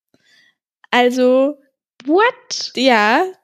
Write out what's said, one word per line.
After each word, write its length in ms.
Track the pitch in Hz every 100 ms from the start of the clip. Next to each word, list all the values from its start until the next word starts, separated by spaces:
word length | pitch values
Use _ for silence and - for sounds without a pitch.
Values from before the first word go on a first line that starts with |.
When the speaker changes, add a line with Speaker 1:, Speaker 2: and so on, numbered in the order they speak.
| _ _ _ _ _ _ _ _ -
Speaker 1:
Also 640 | 240 247 254 254 254 269 285 _ _ _ _ 262
Speaker 2:
What? 680 | 339 466 - - - - -
Speaker 1:
ja, 500 | 262 226 208 262 370 370